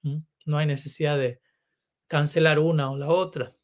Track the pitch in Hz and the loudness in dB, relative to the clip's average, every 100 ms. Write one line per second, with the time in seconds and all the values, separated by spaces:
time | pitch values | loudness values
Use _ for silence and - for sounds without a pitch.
0 | 147 151 - _ - 147 151 135 143 - | -6 -8 -10 _ -4 -2 0 -2 -8 -4
1 | 147 147 127 123 _ _ _ _ _ _ | -2 0 -2 -6 _ _ _ _ _ _
2 | _ 151 147 165 160 151 160 156 135 139 | _ 0 2 4 4 4 2 2 0 -4
3 | 143 175 180 147 123 _ | 0 0 0 -6 -10 _